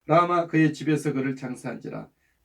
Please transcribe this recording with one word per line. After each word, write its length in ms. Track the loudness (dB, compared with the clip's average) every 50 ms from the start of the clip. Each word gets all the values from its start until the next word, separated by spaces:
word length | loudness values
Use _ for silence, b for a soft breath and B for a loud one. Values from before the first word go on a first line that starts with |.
| _
라마 420 | 2 4 4 4 4 2 0 0 2
그의 260 | 2 4 4 4 2
집에서 380 | 0 -2 0 0 0 0 -2
그를 240 | -2 -2 -2 -2 -4
장사한지라. 720 | -6 -8 -10 -10 -10 -10 -10 -10 -10 -10 -10 -10 -10 -12 -14 _ _ _ _ _ _